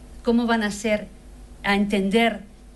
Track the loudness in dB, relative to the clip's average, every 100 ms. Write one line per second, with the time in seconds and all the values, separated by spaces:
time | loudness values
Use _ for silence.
0 | -20 -6 0 2 2 0 0 -2 -2 -2
1 | -4 -18 -20 -20 -20 -8 0 0 2 0
2 | 2 2 2 0 -12 -20 -20